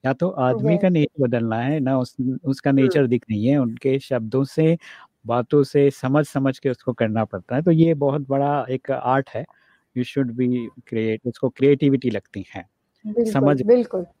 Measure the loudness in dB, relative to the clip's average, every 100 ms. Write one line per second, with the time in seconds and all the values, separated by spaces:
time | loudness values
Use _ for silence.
0 | -2 -2 -4 0 0 0 0 2 2 2
1 | 0 0 0 0 -2 -2 -2 -2 0 -2
2 | -2 -4 -4 -4 -4 -2 2 4 4 4
3 | 2 0 -2 -2 0 2 0 -2 -2 -2
4 | -2 -4 -2 -2 -2 0 2 0 -4 -20
5 | -20 _ -4 -4 2 2 2 4 2 2
6 | 0 0 0 -2 -2 -2 -4 -4 -6 -2
7 | -2 0 -4 -6 -6 -2 2 4 4 2
8 | 0 -2 -2 -2 0 -2 -4 -6 -4 -4
9 | 0 0 0 -10 -12 _ _ _ _ -8
10 | -4 -2 -4 -2 -2 -2 -6 -14 _ -4
11 | -2 -4 -6 -6 -6 0 2 4 2 0
12 | -2 -6 _ -16 -14 -16 -18 _ _ _
13 | -8 -4 -2 2 2 2 4 2 2 -6
14 | -8 _